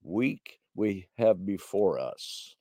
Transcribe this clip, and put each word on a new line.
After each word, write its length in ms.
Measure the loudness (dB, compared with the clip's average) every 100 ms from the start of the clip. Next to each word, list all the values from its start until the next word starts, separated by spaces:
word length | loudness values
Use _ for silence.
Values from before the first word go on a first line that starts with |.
week 560 | -4 0 0 -2 -12 -20 _
we 320 | -4 -2 -2 -8 2
have 280 | 4 4 0
before 540 | -4 -2 2 2 2
us. 560 | -4 -8 -14 -14 -16 _